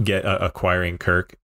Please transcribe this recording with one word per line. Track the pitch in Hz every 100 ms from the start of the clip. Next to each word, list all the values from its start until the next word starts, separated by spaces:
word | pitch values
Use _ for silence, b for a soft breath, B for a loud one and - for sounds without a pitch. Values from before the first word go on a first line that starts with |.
get, | 104 95 98
uh, | 98
acquiring | 92 - 92 90 87 87
Kirk | - 87 - -